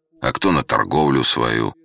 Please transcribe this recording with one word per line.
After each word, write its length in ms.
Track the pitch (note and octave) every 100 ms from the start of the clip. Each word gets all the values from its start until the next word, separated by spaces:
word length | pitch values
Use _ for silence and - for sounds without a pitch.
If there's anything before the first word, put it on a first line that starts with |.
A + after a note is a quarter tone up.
| _ -
а 100 | C2
кто 200 | - G2
на 100 | D#2
торговлю 600 | B1+ A1+ G1+ C#2+ D2 C2+
свою. 500 | A#1 - A#1 A1+ G#1 -